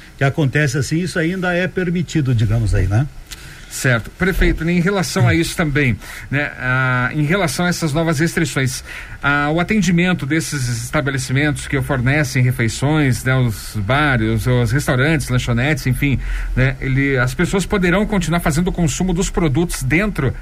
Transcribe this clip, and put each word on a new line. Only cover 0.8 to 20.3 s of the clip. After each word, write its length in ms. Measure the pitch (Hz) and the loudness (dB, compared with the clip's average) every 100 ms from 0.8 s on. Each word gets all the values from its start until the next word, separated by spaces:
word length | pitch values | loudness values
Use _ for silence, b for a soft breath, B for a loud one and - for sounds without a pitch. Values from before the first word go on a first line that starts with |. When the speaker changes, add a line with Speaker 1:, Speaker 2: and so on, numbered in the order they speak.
| 123 156 | -2 -2
Speaker 1:
isso 220 | 180 180 | -2 -2
ainda 340 | 160 190 180 | -2 0 0
é 140 | 175 185 | 0 0
permitido, 680 | 190 180 175 - 160 131 | -2 -2 -2 0 0 2
digamos 400 | 120 107 113 101 | 2 2 2 2
aí, 140 | 98 92 | 2 2
né? 180 | 104 147 - - B B B B | 2 0 -6 -18 B B B B
Speaker 2:
Certo. 400 | - 135 117 - | -4 0 0 -2
Prefeito, 560 | - 185 175 175 165 160 | -2 0 4 2 2 0
em 120 | 175 | 2
relação 480 | 175 202 165 - 120 | 2 0 0 2 2
a 80 | 139 | 4
isso 200 | 175 - | 0 -2
também, 420 | 156 143 135 101 B B B | 0 2 0 0 B B B
né, 200 | 135 143 - | -4 -4 -6
a, 540 | 127 127 131 127 123 | -2 0 2 0 -2
em 100 | 151 | 0
relação 420 | 147 202 175 - 175 | 0 2 0 0 -2
a 20 | |
essas 240 | 170 160 | 0 0
novas 260 | 147 165 143 | 0 0 0
restrições, 640 | 165 - 160 143 131 - B B B 110 | 0 0 -2 0 -2 -4 B B B -6
a, 300 | 139 147 147 | 0 0 0
o 80 | 160 | 0
atendimento 680 | 175 214 185 170 180 180 135 | 0 2 2 2 2 0 0
desses 600 | 160 160 147 123 117 120 | -2 -2 -4 -2 -4 -4
estabelecimentos 800 | 156 143 135 - 131 151 131 - | -2 -2 -2 -2 0 0 -2 -4
que 120 | 139 | -4
fornecem 600 | 131 135 123 151 143 135 | -2 0 2 2 0 2
refeições, 840 | 123 127 113 - 139 156 139 107 127 | 0 2 -2 0 0 2 2 2 0
né, 100 | 131 | 2
os 400 | 123 101 - 117 | 2 -2 -6 -6
bares, 720 | 98 135 151 123 110 113 123 | 0 2 2 2 2 0 2
os 240 | 123 117 | 2 2
restaurantes, 560 | 135 143 127 143 156 - | 0 0 2 2 2 0
lanchonetes, 580 | 123 - 117 135 156 131 | -2 0 0 0 0 0
enfim, 320 | 127 143 117 B B B - | 0 0 0 B B B 0
né, 220 | 131 135 | 0 0
ele, 380 | 135 131 139 127 | -2 0 2 2
as 160 | 123 | 0
pessoas 320 | 131 175 196 175 | 0 0 0 0
poderão 400 | 208 180 185 214 | 0 2 2 2
continuar 340 | 202 165 170 | 0 0 0
fazendo 300 | 170 143 185 | 0 0 0
o 20 | |
consumo 420 | 180 160 - 180 | 0 0 0 -2
dos 160 | 165 170 | 0 0
produtos 540 | - 165 131 175 - | 0 2 2 0 -2
dentro 500 | 127 160 214 170 131 | 0 0 0 0 -2